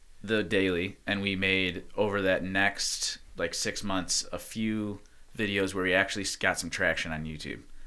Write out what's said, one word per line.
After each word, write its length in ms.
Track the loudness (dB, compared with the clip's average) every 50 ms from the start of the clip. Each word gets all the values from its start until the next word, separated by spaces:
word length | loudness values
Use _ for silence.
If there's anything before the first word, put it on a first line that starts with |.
| -20 -20 -18 -10
the 200 | -2 0 0 0
daily, 560 | 2 4 4 4 4 4 2 2 0 -2 -4 -8 -4
and 160 | -2 -2 0
we 120 | 0 0 0
made, 500 | 2 4 4 4 4 4 2 0 -4 -8 -8 -2
over 240 | 0 0 2 2 2
that 220 | 4 4 4 2 2
next, 720 | 0 2 2 2 2 2 0 -4 -2 -2 -2 -4 -4 -4 -6 -12 -14 -6
like, 180 | -4 -2 -2 -2
six 280 | -2 -2 -2 -2 -2
months, 440 | -2 -2 -2 0 0 0 0 -2 -2 -2
a 60 | -6 -8
few 640 | -8 -8 -4 -2 0 0 0 0 -2 -4 -6 -8 -12 -20 -20 -20 -20 -14 -4
videos 380 | -2 0 2 2 2 2 2 0
where 100 | 0 2
we 100 | 4 6
actually 280 | 4 4 4 0 -4 -4
s-, 120 | -4 -4
got 220 | 0 2 2 2 2
some 120 | -2 -4
traction 420 | -2 2 2 2 2 2 -2 -4
on 120 | -4 -6 -6
YouTube. 360 | -6 -8 -8 -8 -8 -10 -10 -10 -12 -12 -12 -12